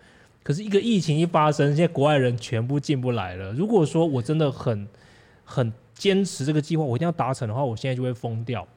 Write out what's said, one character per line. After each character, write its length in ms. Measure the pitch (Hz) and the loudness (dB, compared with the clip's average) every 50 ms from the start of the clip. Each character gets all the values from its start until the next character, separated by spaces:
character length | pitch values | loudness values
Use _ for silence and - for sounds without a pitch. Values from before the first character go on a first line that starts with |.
| _ - _ _ _ _ _ _ - | _ -20 _ _ _ _ _ _ -6
可 120 | - 143 | -4 -4
是 100 | 180 214 | -4 -2
一 60 | 214 | 2
个 100 | 196 196 | 2 2
疫 180 | 202 233 226 185 | 2 4 2 2
情 200 | 156 - 143 156 | 2 2 2 2
一 80 | 170 | 2
发 260 | 170 170 160 151 151 147 | 2 4 4 4 4 4
生， 240 | - 143 143 147 | 4 2 2 4
现 100 | 156 175 | 4 2
在 20 | 165 170 | 2 2
国 120 | - 139 | 2 2
外 120 | 151 151 | 4 4
人 180 | 139 127 123 120 120 | 4 4 2 0 -2
全 280 | - - 123 113 113 | -4 -4 -2 -2 -2
部 140 | 123 143 143 | 0 -2 -4
进 180 | - - 147 131 | 0 0 -2 0
不 120 | 123 127 | 0 -2
来 240 | 120 110 92 90 90 | -2 -2 -4 -6 -8
了。 180 | 92 95 95 107 | -10 -8 -8 -4
如 140 | 135 196 | -4 -2
果 180 | 214 233 196 156 | 2 4 4 4
说 220 | - - 160 165 | 4 2 2 2
我 160 | 165 139 123 113 | 2 0 -2 0
真 160 | - 156 160 | 0 0 2
的 120 | 156 139 | 2 0
很， 380 | - - - 135 110 101 101 101 - - - - - - - _ _ _ _ | 0 -2 -4 -4 -4 -4 -6 -12 -16 -20 -20 -20 -20 -20 -20 _ _ _ _
很 260 | - - 139 123 113 113 - _ _ _ | -8 -4 -2 -2 -2 -4 -8 _ _ _
坚 320 | - - 196 190 196 196 | -2 0 2 2 2 2
持 220 | 175 - - 131 | 0 -2 -4 -2
这 60 | 147 151 | 0 0
个 100 | 156 143 | 0 0
计 160 | - 170 156 | 0 -2 -2
划， 60 | 156 | 0
我 120 | 135 117 | 0 -2
一 20 | 139 | 0
定 60 | 160 | 0
要 80 | 175 165 | -2 0
达 220 | - 120 127 131 | -2 -2 -2 -2
成 120 | - 131 | -4 -4
的 80 | 107 107 | -4 -2
话， 80 | 131 143 | -2 -2
我 140 | 123 110 | -2 -4
现 100 | 104 - | -4 -4
在 80 | 135 127 | -4 -4
就 80 | 123 127 | -2 -2
会 120 | 127 123 | -4 -4
疯 280 | 113 - 120 113 113 117 | -4 -6 -6 -6 -6 -6
掉。 220 | 127 120 98 85 - _ | -6 -6 -8 -8 -12 _